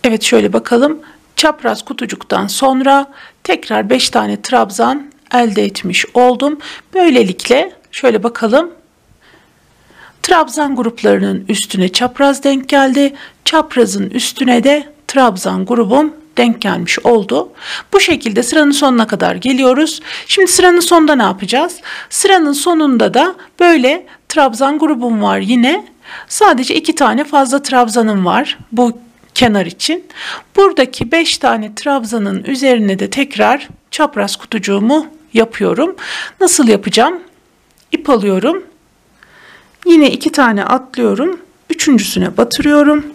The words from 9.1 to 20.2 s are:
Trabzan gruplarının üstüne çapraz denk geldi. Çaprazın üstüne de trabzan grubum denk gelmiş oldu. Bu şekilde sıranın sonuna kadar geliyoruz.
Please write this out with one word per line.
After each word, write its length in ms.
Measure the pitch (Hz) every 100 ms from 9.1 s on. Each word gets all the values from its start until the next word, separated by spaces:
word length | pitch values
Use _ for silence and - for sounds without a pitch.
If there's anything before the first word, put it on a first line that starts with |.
| _ _ _ _ _ _ _ _ _ - _
Trabzan 520 | - 359 302 269 294 254
gruplarının 680 | 233 233 214 202 196 190 196
üstüne 400 | 208 - 190 185
çapraz 540 | - 247 247 277 277
denk 260 | 277 277 269
geldi. 440 | 285 269 262 277 277 - _ -
Çaprazın 640 | 320 302 254 220 196 196
üstüne 540 | 247 - - 254 240
de 300 | 269 294 285 _ -
trabzan 580 | 277 247 185 190 185 185
grubum 480 | 240 208 254 311 - - -
denk 240 | 240 233
gelmiş 380 | 202 175 175 -
oldu. 500 | - 233 196 254 349 - - - -
Bu 60 | 392
şekilde 440 | 381 320 233 208
sıranın 280 | 240 320 285
sonuna 360 | 285 294 240 220
kadar 280 | 190 180 180
geliyoruz. 640 | 247 262 254 254 311 - - -